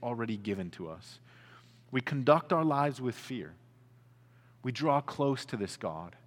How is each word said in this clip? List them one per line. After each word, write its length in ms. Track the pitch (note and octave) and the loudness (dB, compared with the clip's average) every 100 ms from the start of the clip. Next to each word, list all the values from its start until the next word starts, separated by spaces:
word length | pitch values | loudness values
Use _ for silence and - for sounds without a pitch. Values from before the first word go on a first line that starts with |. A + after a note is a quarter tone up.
already 320 | A#2+ A#2 A2+ G#2+ | -4 -2 -2 -2
given 360 | G#2 G2 F2+ | -2 -2 -4
to 180 | - E2+ | -8 -10
us. 300 | D#2+ - - - - - - - - - | -12 -16 -20 -20 -20 -20 -20 -20 -20 -4
We 120 | C3 | -4
conduct 500 | - C#3+ B2+ D#3 - | -2 2 6 6 6
our 140 | E3+ D#3+ | 2 4
lives 340 | C#3+ C#3+ B2+ | 4 2 0
with 160 | B2+ A2+ | -4 -6
fear. 380 | - B2+ D#2+ E2 - - - - - _ - - - - | -6 -8 -8 -14 -20 -20 -20 -20 -20 _ -20 -20 -20 -8
We 120 | B2+ | -6
draw 260 | A#2+ D3+ C#3 | 0 4 4
close 460 | - - C#3 C3+ - | 2 0 2 2 -2
to 120 | A2+ | -4
this 200 | G2 - | -4 -4
God 400 | G2 D#2+ E2+ - | -6 -6 -10 -14